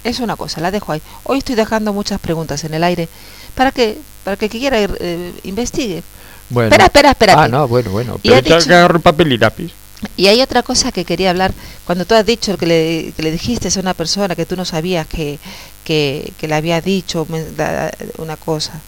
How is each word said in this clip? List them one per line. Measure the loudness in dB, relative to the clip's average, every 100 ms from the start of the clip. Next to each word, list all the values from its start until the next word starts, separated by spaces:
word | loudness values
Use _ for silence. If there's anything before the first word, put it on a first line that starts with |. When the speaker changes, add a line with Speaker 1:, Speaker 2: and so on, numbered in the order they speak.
Speaker 1:
Es | -4 -4
una | -4 -6
cosa, | -6 -4
la | -4
dejo | -4 -4
ahí. | -8 -8 -18
Hoy | -4 -4
estoy | -2 -2
dejando | 0 0 -2
muchas | -4 -4 -6
preguntas | -4 -6 -4 -8
en | -6
el | -2
aire. | 0 0 -4 -10 -20 -20 -16 -2
¿Para | 0
qué? | 2 -2 -2 -14 -14
Para | -8 -4
que | -4
el |
que | -4
quiera | -2 0
ir, | 0 -2
eh, | -6 -6 -8 -12
investigue. | -8 -6 -4 -4 -4 -6 -10 -20 -20 -20 -4
Speaker 2:
Bueno. | 0 4
Speaker 1:
Espera, | 6 6
espera, | 6 6
espérate. | 6 4 6
Speaker 2:
Ah, | 4
no, | 2 2
bueno, | 2 0
bueno. | -2 -4 -4
Speaker 1:
Y | 4
Speaker 2:
Pero | 4
Speaker 1:
ha |
Speaker 2:
tengo | 6 4
Speaker 1:
dicho | 6
Speaker 2:
que | 6
agarrar | 6 6
papel | 4 4 2
y | 4
lápiz. | 2 0 -12 -12 -20 -16 -14 0
Speaker 1:
Y | 4
hay | 4
otra | 4 0
cosa | 0 -2 -2
que | -4
quería | -4 0 0
hablar. | 2 0 -2 -12 -18 -4
Cuando | -4 2
tú |
has | 4 4
dicho | 0 -2 -2
que | 2
le, | 2 2 -2 -6 -6
que |
le | -4
dijiste | -4 -4 -4 -2 -2
a |
una | -2 -4
persona | -4 -2 -2 -2
que | -4
tú | -4
no |
sabías | -4 -4 -2 -2 -4
que, | -6 -6 -8 -14 -18 -20 -20
que, | -2 0 0 -2 -8 -10
que | -4
le | -2
había | 0 -2
dicho | 0 -2 -2 -6
un | -4
men-, | -6 -8 -6
da-, | -4 -4 -6 -8 -14 -12
una | -12 -10
cosa. | -6 -6 -6 -12